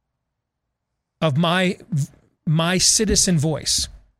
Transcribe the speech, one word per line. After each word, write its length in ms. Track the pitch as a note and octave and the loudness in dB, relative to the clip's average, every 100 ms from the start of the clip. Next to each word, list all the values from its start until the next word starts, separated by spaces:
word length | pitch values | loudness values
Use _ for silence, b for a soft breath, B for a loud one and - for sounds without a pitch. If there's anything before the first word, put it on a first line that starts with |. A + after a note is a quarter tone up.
| _ _ _ _ _ _ _ _ _ _ _ - | _ _ _ _ _ _ _ _ _ _ _ -4
of 160 | D#3 C#3 | 0 2
my, 400 | E3+ F3+ F#3 - - G3+ B3+ - _ _ - | 2 2 0 -2 -4 -4 -4 -10 _ _ -2
my 320 | D#3 E3 F#3 | 0 2 2
citizen 580 | - - G#3 G3+ - E3+ | 2 2 0 0 2 2
voice, 500 | D#3 D3+ - - - - _ _ | 0 -4 -4 -4 -6 -12 _ _